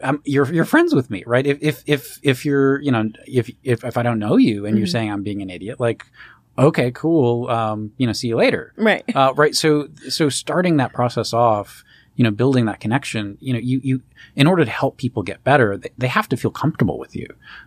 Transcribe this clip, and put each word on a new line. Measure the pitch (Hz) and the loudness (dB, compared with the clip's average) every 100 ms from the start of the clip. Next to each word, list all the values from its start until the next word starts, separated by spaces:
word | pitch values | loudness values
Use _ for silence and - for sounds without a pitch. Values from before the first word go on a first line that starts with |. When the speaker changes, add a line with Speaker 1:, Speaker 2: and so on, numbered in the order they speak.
Speaker 1:
um, | 131 147 | -4 -4
you're, | - 139 135 | 0 0 2
you're | 165 - | 0 2
friends | 311 339 | 2 4
with | 285 - | 2 0
me, | 95 113 | -8 0
right? | 123 143 | 0 2
If, | 143 | 0
if, | 151 - - | -2 -4 -2
if, | 139 - - | -2 -2 -2
if | 139 131 147 | 0 0 0
you're, | 139 135 139 | 2 2 2
you | 143 | 0
know, | 113 110 - - | 0 -2 -6 -2
if, | 127 113 - | -2 -2 -8
if, | 131 117 | -4 -2
if | 123 120 | -2 -2
I | |
don't | 120 113 | 0 -2
know | 104 226 | 2 4
you | 196 104 104 | 4 2 0
and | 107 | 0
you're | 135 | 0
Speaker 2:
Mm-hmm. | |
Speaker 1:
saying | 117 107 | -2 -2
I'm | 101 | -4
being | 101 101 | -6 -6
an | 95 | -8
idiot, | 90 95 - | -10 -10 -4
like, | 117 - - - - - _ - | -2 -2 -10 -20 -20 -20 _ 2
okay, | 143 - 127 | 2 2 -2
cool. | 123 160 165 120 120 123 | -2 0 4 4 0 -2
Um, | 117 110 107 107 - | -2 -2 -4 -8 -4
you | 120 | -4
know, | |
see | - 120 | -2 -2
you | 117 | 0
later. | - - - - | 0 0 -8 -2
Speaker 2:
Right. | 214 185 - | 0 0 -2
Speaker 1:
Uh, | 139 135 143 | 2 2 4
right. | 151 147 | 2 2
So, | 160 147 - - - | 2 2 -2 -14 -10
so | - 147 | -2 0
starting | - - 151 180 151 | 0 -4 -2 2 2
that | 120 | 0
process | - 123 120 107 | 0 -2 -2 -2
off, | 113 120 104 98 - _ _ _ - | 2 4 2 -4 -16 _ _ _ 0
you | |
know, | 117 | 2
building | 104 131 127 107 | 4 2 2 0
that | 95 | -2
connection, | 110 135 - 113 101 101 | -2 -2 -2 -8 -8 -10
you | 131 | -6
know, | 120 | -4
you, | 123 131 | -2 -2
you, | 135 131 _ _ - - | -2 -4 _ _ -12 2
in | 147 | 4
order | 185 | 4
to | 123 | 0
help | - 135 - | 0 -4 -4
people | 123 113 | -6 -4
get | 95 - | -8 -4
better, | 131 143 107 101 | 2 4 2 0
they, | - - | -10 -6
they | 127 | -2
have | 208 - | -2 -2
to | 127 | -2
feel | 113 | -4
comfortable | - 151 - 104 - | -2 -4 0 -2 -2
with | - - | -8 -12
you. | - - - - | -12 -18 -20 -20